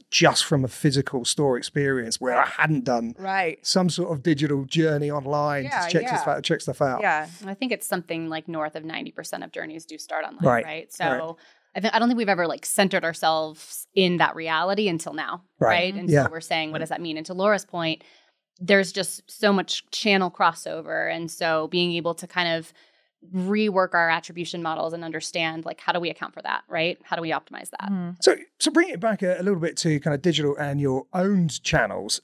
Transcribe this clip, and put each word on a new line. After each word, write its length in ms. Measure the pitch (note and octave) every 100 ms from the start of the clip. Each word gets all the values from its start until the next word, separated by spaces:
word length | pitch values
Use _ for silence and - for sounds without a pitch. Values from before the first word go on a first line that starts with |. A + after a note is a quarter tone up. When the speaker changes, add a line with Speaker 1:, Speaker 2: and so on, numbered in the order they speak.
| _
Speaker 1:
just 360 | - D#3+ - -
from 180 | D3
a 40 | B2+
physical 580 | - D3+ C#3 B2+ C3+ A#2+
store 320 | - C#3+ B2
experience 600 | - D3+ C#3 C3 A#2 -
where 140 | B2+
I 60 | B2
Speaker 2:
Right. 100 | -
Speaker 1:
hadn't 360 | - D#3 D3
done 300 | A#2+ A#2+ A#2 A#2+
Speaker 2:
Right. 400 | F#3+ F#3+ F3 -
Speaker 1:
some 300 | - F#3 F3+
sort 200 | D3+ F#3
of 120 | D3+
digital 420 | E3 D3 D3 C#3
journey 460 | C3+ E3 D#3+ D3 D3
online 540 | D3 C3+ D3 D3 C#3+
Speaker 2:
Yeah, 200 | C3 B3+
Speaker 1:
to 60 | F3
check 200 | F3 B3
this 120 | G#3
Speaker 2:
yeah. 80 | D3
Speaker 1:
out, 100 | D3
check 200 | C#3 E3+
stuff 180 | - -
out. 220 | C#3 B2
Speaker 2:
Yeah. 260 | G3 D#3 D#3 E3+
Speaker 3:
I 80 | G3
think 200 | G3 B3+
it's 140 | G3+ -
something 440 | F#3 E3 E3 E3
like 180 | D#3+ D#3
north 260 | D#3+ D#3
of 120 | D#3+ D#3
ninety 260 | - -
percent 320 | - D#3+ F3
of 80 | E3+
journeys 320 | - D#3 D#3+
do 140 | - D#3
start 260 | - D#3
online, 240 | D3+ - D3+
Speaker 1:
Right. 160 | A#2+
Speaker 3:
right? 260 | D#3 D#3 -
So 140 | -
Speaker 1:
Right. 300 | E3+ B2+ D#3+ D#3+ _ _ _ -
Speaker 3:
I 40 |
th-, 120 | G#3
I 60 | A3
don't 100 | A#3+
think 80 | A#3+
we've 120 | G3+
ever, 160 | F3+ E3
like, 180 | C3
centered 400 | - - F#3+ F#3+
ourselves 840 | E3 D#3+ D#3+ D#3+ D#3 D#3 - - -
in 220 | G3 F#3 F3
that 180 | D#3
reality 540 | E3 D#3+ D#3+ F3+ G3+ G#3
until 240 | E3 D3+
now, 300 | D3+ C#3 F3 - -
Speaker 1:
Right. 80 | A#2
Speaker 3:
right? 260 | E3+ F3+
And 140 | G3 F3
Speaker 1:
Yeah. 160 | D3
Speaker 3:
so 60 | A#2+
we're 100 | D#3+
saying, 300 | - E3 D#3
what 60 | D#3
Speaker 1:
Right. 40 |
Speaker 3:
does 80 | D#3+
that 140 | D#3
mean? 160 | E3+ D#3
And 80 | D#3
to 80 |
Laura's 320 | F3+ G3+ G3 -
point, 360 | F3 E3 D3+ - _ _ _ _ _
there's 280 | F3+ G3+ F#3
just 360 | G3 F3+ - -
so 240 | - G#3
much 380 | G3 F3 - -
channel 400 | - A3 G3 F3+
crossover. 800 | - F3 E3 - D#3+ D#3 D#3+ E3
And 160 | E3 E3
so 380 | - E3 D#3+ D#3+
being 260 | F3 F3
able 200 | E3+ E3
to 140 | E3 F3+
kind 200 | F3+ E3+ E3
of 140 | D#3+ - _ _ _ _ -
rework 600 | F#3 F3+ G#3 G#3+ F#3+ F#3
our 140 | F3 E3
attribution 540 | E3 - F3 E3 F3
models 300 | E3 D#3+ E3
and 100 | E3+
understand, 640 | E3 D#3+ - F3 E3 D#3+
like, 160 | D#3+ -
how 100 | -
do 60 | F3
we 120 | E3+
account 220 | - -
for 80 | -
that, 200 | - - -
right? 280 | E3+ E3 F3
How 140 | - E3+
do 60 |
we 80 | E3
optimize 400 | C#3+ - - -
that? 180 | - G3+
Speaker 2:
Mm-hmm. 200 | F#3+ F3 F3+
Speaker 1:
So, 160 | - - - -
so 100 | D#4
bring 200 | C4 F4+
it 100 | A3
back 220 | A3+ G3+
a, 180 | F#3 F3+
a 20 |
little 160 | F#3+ F#3
bit 180 | D#3+ C#3+
to 200 | E3 D3+
kind 160 | E3
of 80 | C#3+
digital 320 | E3+ D#3 D3 C#3+
and 240 | C#3+ C#3+
your 260 | C#3+ C3 -
owned 480 | F#3 F#3+ G3 E3 -
channels. 560 | - D3+ G#2+ F#2+ G2+ -